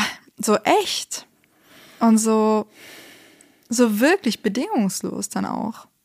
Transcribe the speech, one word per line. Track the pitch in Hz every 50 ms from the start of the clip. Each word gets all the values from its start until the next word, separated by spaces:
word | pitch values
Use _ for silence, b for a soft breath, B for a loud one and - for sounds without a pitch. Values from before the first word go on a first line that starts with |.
| 208 B B B B _ _
so | - - - 214
echt | - - - 320 427 381 - - - - - - - - _ _ _ b b b b b b b b b b b -
und | 226 226 220 220
so, | 220 220 220 220 214 220 214 214 208 B B B B B B B B B B B B B B B B B B B B
so | - 233 233 247 226 208 208
wirklich | 247 294 370 392 - 240 196 - -
bedingungslos | 220 196 247 294 427 440 269 208 190 - - - 185 - 202 196 -
dann | - 190 196
auch, | - - - - 214 220 - - _ _ _